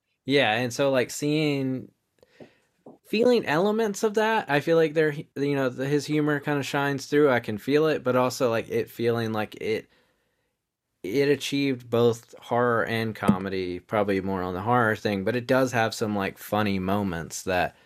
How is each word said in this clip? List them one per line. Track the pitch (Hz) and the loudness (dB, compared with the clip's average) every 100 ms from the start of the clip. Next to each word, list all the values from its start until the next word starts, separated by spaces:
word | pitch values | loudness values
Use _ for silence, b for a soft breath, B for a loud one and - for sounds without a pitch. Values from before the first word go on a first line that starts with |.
| _ _ - | _ _ 0
Yeah, | 139 117 113 | 2 2 2
and | 127 | -2
so, | 120 139 | 0 2
like, | 131 117 | 2 0
seeing, | - 147 151 151 139 135 131 - _ _ _ _ B B B B B - - _ | -2 -2 0 0 0 -2 -6 -10 _ _ _ _ B B B B B -20 -20 _
feeling | 208 247 240 - | 0 4 4 2
elements | 151 202 220 220 196 | 2 2 0 -2 -2
of | 220 208 | -2 0
that, | 220 220 - | 0 0 0
I | 143 | 0
feel | 151 165 | 2 2
like | 160 156 | 2 2
they're, | 156 | 0
you | 143 - - 139 139 | -2 -8 -4 -2 0
know, | 131 | -2
the, | 127 135 | -2 -2
his | 147 135 | -2 0
humor | 151 151 143 | 0 0 0
kinda | 151 143 | -2 -4
shines | 127 143 139 139 - | -2 -2 -2 -2 0
through. | 147 147 | 4 4
I | 120 | 4
can | 113 104 | 0 -6
feel | - 143 156 | 0 2 2
it, | 139 | 0
but | 127 127 | 0 2
also, | 127 123 127 | 2 0 0
like, | 113 - | 0 -2
it | 113 - | -4 -4
feeling | - 117 117 113 | -2 -2 0 -2
like | 110 104 - | -4 -6 -6
it, | 101 110 - _ _ _ _ _ _ _ _ _ _ _ | -4 -4 -6 _ _ _ _ _ _ _ _ _ _ _
it | 87 127 143 | -6 0 2
achieved | 135 - 139 139 123 120 | 0 -2 -2 -2 -2 -2
both | 117 120 117 - - | 4 4 2 -4 -18
horror | - 120 123 113 92 | -4 0 2 2 0
and | 113 113 104 | -2 -4 -2
comedy, | 98 92 95 95 90 90 | 0 0 0 -4 -4 -8
probably | - 107 101 95 | -4 0 2 0
more | 95 95 | -2 -2
on | 90 90 | -4 -4
the | |
horror | 107 123 113 107 | 0 2 2 0
thing, | 110 98 95 | -2 -2 -2
but | 123 | -2
it | 120 | 0
does | 127 131 | 0 2
have | 117 110 - | 0 -2 -2
some, | 110 104 | -4 -2
like, | 95 - | -4 -6
funny | - 104 107 95 | -4 0 0 0
moments | 92 101 101 82 78 - | 0 -2 -2 -4 -8 -8
that, | - 92 82 - | -2 0 0 -4